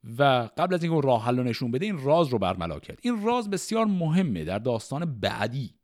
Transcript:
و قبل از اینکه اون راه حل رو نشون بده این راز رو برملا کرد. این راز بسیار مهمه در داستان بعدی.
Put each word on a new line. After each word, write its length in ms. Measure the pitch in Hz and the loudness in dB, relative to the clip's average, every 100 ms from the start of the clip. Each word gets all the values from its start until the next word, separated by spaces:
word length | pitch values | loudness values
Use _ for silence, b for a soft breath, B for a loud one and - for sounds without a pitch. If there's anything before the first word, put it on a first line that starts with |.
| 117 117 | -12 2
و 320 | 139 127 117 - | 4 4 0 -2
قبل 180 | 175 180 | 0 0
از 80 | |
اینکه 100 | 170 | 2
اون 100 | 165 | 2
راه 220 | 139 120 113 | 4 2 2
حل 120 | 123 | 0
رو 60 | |
نشون 280 | 123 113 123 | 0 -2 -2
بده 140 | 120 208 | -2 -2
این 180 | 175 | -4
راز 240 | 135 160 156 | 2 4 4
رو 120 | 120 | 2
برملا 400 | 92 90 85 76 | 0 0 -4 -6
کرد. 200 | - - | -10 -6
این 220 | 240 233 | -4 -2
راز 260 | 208 247 208 | 0 -2 -2
بسیار 360 | 190 - 220 220 | -6 -2 0 2
مهمه 580 | 185 160 170 175 92 | 2 2 2 2 -2
در 160 | 78 98 | -2 -2
داستان 600 | 123 113 - 139 170 120 | 0 -2 -4 -6 -4 -2
بعدی. 560 | 95 87 110 131 123 _ | -2 0 -2 -4 -8 _